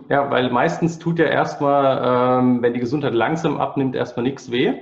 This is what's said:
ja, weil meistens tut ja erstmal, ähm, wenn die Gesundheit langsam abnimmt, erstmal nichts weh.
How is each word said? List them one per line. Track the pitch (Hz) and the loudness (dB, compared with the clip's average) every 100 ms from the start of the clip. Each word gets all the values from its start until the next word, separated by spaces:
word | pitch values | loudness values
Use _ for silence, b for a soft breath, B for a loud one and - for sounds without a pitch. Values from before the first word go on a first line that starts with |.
| - | -2
ja, | 139 139 | 0 2
weil | 127 127 | 0 0
meistens | 123 165 165 170 - | 0 0 0 -2 -2
tut | 170 170 | -4 0
ja | 151 | 2
erstmal, | 131 156 - 143 143 135 127 127 123 127 127 | 2 0 -2 0 2 2 2 2 2 2 4
ähm, | 127 123 | 4 2
wenn | 120 120 | 0 0
die | |
Gesundheit | 120 147 139 117 | -2 -2 0 0
langsam | 113 160 160 143 | 0 0 -2 -2
abnimmt, | 139 143 135 127 | -2 -2 -2 -2
erstmal | 127 - | -4 -4
nichts | 120 139 - | -4 -4 -4
weh. | 120 180 - | -2 0 -2